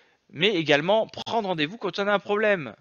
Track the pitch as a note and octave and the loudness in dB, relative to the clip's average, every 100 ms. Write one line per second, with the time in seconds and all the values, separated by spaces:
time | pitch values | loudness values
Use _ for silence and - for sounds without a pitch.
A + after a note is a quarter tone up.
0 | _ _ _ C#3 G3 F3+ D3+ C#3+ E3+ A3 | _ _ _ -2 0 0 4 4 4 2
1 | - - - A3+ G3+ E3 D3 A3+ G3 F#3 | 0 -8 -4 -2 -2 -2 -2 -4 -6 -4
2 | G3+ G3+ - G#3 A3 F#3+ B2+ G2+ | 0 0 0 0 2 0 -4 -14